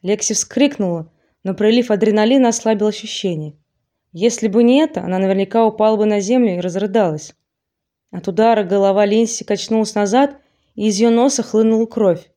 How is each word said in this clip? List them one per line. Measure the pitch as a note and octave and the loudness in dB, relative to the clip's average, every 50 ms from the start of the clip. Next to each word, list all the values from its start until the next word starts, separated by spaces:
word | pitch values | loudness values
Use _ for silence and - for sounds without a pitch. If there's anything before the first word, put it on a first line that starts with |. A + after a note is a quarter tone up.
| - | -2
Лекси | F3+ G#3 G#3+ - - A3 | -4 -4 -2 -2 -4 -4
вскрикнула, | - - _ - A#3+ C#4+ C#4+ C#4+ - G#3 F#3 F3 E3 D#3+ - _ _ _ _ _ _ _ | -4 -6 _ 0 0 0 0 0 -2 -4 -4 -4 -6 -8 -12 _ _ _ _ _ _ _
но | F#3+ F#3+ | -8 -4
прилив | - G#3 G#3 A3+ B3 A#3+ B3 | 0 2 2 2 2 2 0
адреналина | G#3+ G3 G#3+ G#3+ G3+ G#3+ G#3+ A3+ C4 C#4 B3+ A#3 | 0 0 2 0 2 2 2 4 4 4 4 2
ослабил | A3+ - - A3 A3 G3+ G#3 G#3+ | 0 0 0 -2 0 0 0 -2
ощущение. | G#3 G#3+ - G#3+ - - - F#3+ F3 D#3 D3+ D3+ D3 _ _ _ _ _ _ _ _ _ _ _ | -2 -4 -12 -12 -12 -6 -6 -6 -6 -6 -8 -12 -14 _ _ _ _ _ _ _ _ _ _ _
Если | _ E3 F#3+ A#3+ A#3 - - G#3+ | _ -2 -2 -2 -2 0 -4 0
бы | F#3+ A3+ A#3+ | 2 2 4
не | A#3+ B3+ C#4 | 4 4 4
это, | D#4+ D#4 D#4 - | 2 0 -2 -6
она | - F3+ F#3 F#3 | -6 -4 -2 -2
наверняка | F#3+ F#3+ G3 F#3+ G3 F#3+ - A3+ A3+ | 0 0 0 0 -2 -2 0 0 0
упала | A3 G#3+ A3 G#3+ A3 A3 | 0 0 0 0 0 2
бы | G#3 - | 2 0
на | G#3+ G#3 G#3 | 0 0 -2
землю | G3 F#3+ A#3+ B3+ B3 A3 F3+ F3 | 0 0 0 2 2 0 0 -2
и | |
разрыдалась. | F3+ F#3 E3 F#3+ G3+ G#3+ G3 A3+ G#3 F3 D#3 D3+ - - - _ _ _ _ _ _ _ _ _ _ _ _ _ _ _ | -6 -6 -4 -4 -6 -2 0 0 0 0 -2 -6 -10 -16 -20 _ _ _ _ _ _ _ _ _ _ _ _ _ _ _
От | - F3 - - | -14 -10 -8 -6
удара | F3+ F3 A3 A3+ A#3 G#3+ G#3 | -2 2 2 4 4 2 0
голова | F3 F#3+ G3+ G3 G3 F#3+ G3+ G#3 | 0 0 2 2 2 2 2 2
Линси | G3+ G3+ A3 A#3 A3 - - - | 2 2 0 0 0 -2 -10 -6
качнулась | - G#3 G3 - - A3+ A3 A3 G#3 - | -6 -6 -6 -4 -2 -2 -2 -2 -2 -2
назад, | G#3+ G#3 G3+ G3 B3+ C#4 C#4+ C#4+ - _ _ _ _ _ _ _ | -2 -2 0 2 2 2 2 -2 -10 _ _ _ _ _ _ _
и | - G#3 A3 | -4 -2 -2
из | G3+ F#3+ | 0 2
ее | A3+ A#3 | 2 2
носа | A#3 A#3 A#3+ C#4 C4 - | 2 2 2 0 0 -2
хлынула | A3+ - - A3 A3+ A3+ A3 A3 A3+ | -6 -2 0 0 2 2 2 0 -2
кровь. | A3+ - A#3+ A3 F#3+ E3+ E3+ - _ _ | -2 -2 0 0 0 0 0 -6 _ _